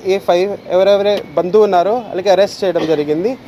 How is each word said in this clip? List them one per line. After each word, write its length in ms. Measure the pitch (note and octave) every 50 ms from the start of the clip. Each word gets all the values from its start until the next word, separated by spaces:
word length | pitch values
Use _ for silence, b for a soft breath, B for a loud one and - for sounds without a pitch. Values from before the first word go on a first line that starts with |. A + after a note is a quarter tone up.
| D#3+
ఏ 140 | F#3+ F#3+ G3
ఫైవ్ 400 | G3 - F3 F3 F#3 G3+ G3+ - - -
ఎవరెవరే 560 | E3+ F#3 F#3+ G3 G3+ G3 G3+ G#3 G#3 F#3 - - C#3+
బంధువు 300 | E3+ E3+ F3+ F3 G#3+ G#3+
ఉన్నారో 300 | G#3 F#3 F3 E3+ G3 A3
వాళ్ళకి 360 | B3+ A3 G3 - F#3 F#3 G3+
అరెస్ట్ 340 | F#3 F3+ G3+ G3 - - G#3
చేయడం 220 | F#3 E3 E3+ D#3+
జరిగింది. 520 | D#3 D#3+ D3 D3 D3 D3+ D#3+ F3+ A#3 C4 - -